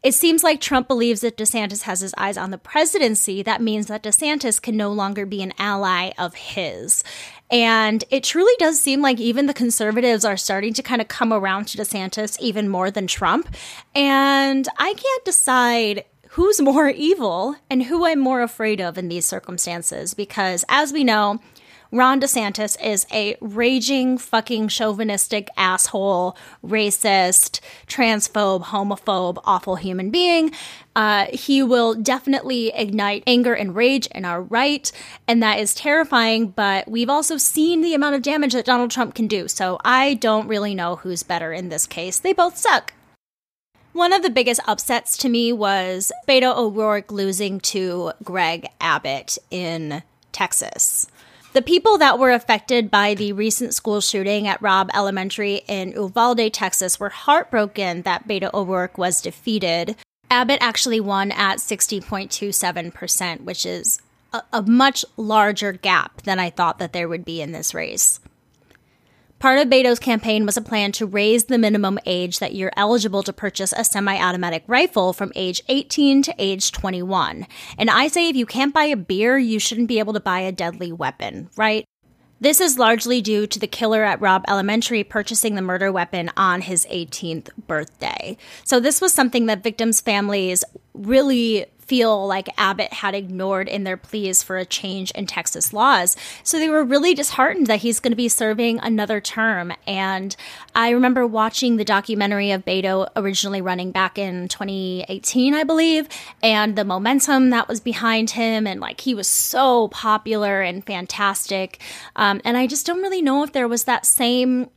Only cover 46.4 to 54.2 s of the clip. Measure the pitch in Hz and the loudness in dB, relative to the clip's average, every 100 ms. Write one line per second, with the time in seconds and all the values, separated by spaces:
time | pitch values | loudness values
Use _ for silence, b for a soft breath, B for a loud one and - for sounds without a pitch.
46.4 | 254 240 226 208 214 208 202 208 196 185 | 4 2 0 0 0 0 -4 -4 -2 -2
47.4 | 208 190 - 202 185 175 170 - - 185 | -4 -4 -4 -2 -2 -4 -6 -8 -8 -2
48.4 | 165 170 - _ 165 147 143 135 - - | -2 -2 -10 _ 0 0 -2 -6 -6 -10
49.4 | _ 180 175 165 156 147 - _ _ - | _ -8 -6 -6 -6 -8 -12 _ _ -4
50.4 | 185 - - - - - - b b b | -2 -2 -4 -2 0 0 -4 b b b
51.4 | b 262 247 349 453 403 285 254 254 240 | b 0 4 4 6 6 6 6 4 4
52.4 | - 220 - 247 214 208 208 202 208 196 | 2 0 2 0 2 2 2 0 -4 -2
53.4 | 220 - 240 220 - 208 - 208 | -2 -2 -4 -4 -2 -2 0 -2